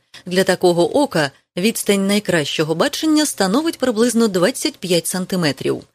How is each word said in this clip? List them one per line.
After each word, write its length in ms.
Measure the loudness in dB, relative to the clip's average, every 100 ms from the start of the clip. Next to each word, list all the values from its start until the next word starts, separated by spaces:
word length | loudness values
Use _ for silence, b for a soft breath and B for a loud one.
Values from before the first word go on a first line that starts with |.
| _ B -6
Для 180 | -2
такого 520 | 0 2 2 2 2 2
ока 340 | 0 0 -2 b b -2
відстань 500 | -2 -2 -2 0 2
найкращого 680 | 0 0 -2 -2 -2 -2
бачення 520 | 0 -2 0 0 2 0
становить 520 | -2 0 0 0 -2
приблизно 500 | -2 2 2 2 2
двадцять 480 | 2 0 0 -6 -6
п'ять 300 | -2 -2 -2
сантиметрів. 760 | -6 -4 -2 -2 -2 -4 -6 -8